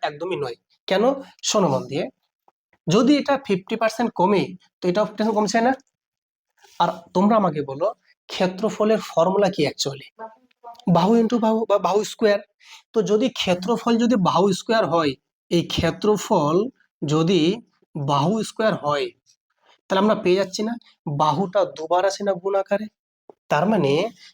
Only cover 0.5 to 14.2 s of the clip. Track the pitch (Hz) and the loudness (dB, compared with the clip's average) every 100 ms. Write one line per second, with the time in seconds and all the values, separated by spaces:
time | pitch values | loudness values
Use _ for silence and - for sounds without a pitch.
0.5 | 117 _ _ - 190 240 277 - - - | -10 _ _ -2 0 2 0 -8 -10 -4
1.5 | 214 170 131 120 139 247 - _ _ _ | 0 2 0 -4 -6 -6 -10 _ _ _
2.5 | _ _ _ - 196 254 285 - 180 - | _ _ _ 0 4 4 4 2 -2 -2
3.5 | 185 - - 165 - 233 - 185 196 135 | -4 -4 -4 -2 -2 -4 0 2 2 -2
4.5 | 185 _ _ 180 185 214 214 220 214 208 | -8 _ _ -2 0 -2 -2 -2 0 0
5.5 | 226 233 262 _ _ _ _ _ _ _ | 0 0 -2 _ _ _ _ _ _ _
6.5 | _ _ - 170 - - 180 208 220 185 | _ _ -2 -2 -2 -4 0 2 2 0
7.5 | 151 135 135 302 - _ _ - - 185 | -2 -8 -6 -6 -6 _ _ -12 -4 -4
8.5 | 185 214 - 214 214 - - 175 196 196 | -2 -4 0 0 0 0 0 2 2 0
9.5 | 185 139 - 143 135 - - 220 - _ | 0 -2 -2 -8 -8 -14 -20 -20 -20 _
10.5 | _ - - - 170 185 233 220 240 220 | _ -20 -8 0 2 4 4 2 0 0
11.5 | 220 226 202 180 202 202 - 214 202 - | 0 0 0 2 0 -2 0 0 0 -4
12.5 | _ - - _ 226 180 214 254 - 196 | _ -20 -20 _ -2 0 0 0 -2 -2
13.5 | 180 185 233 233 226 233 247 | -2 -2 -2 0 2 2 2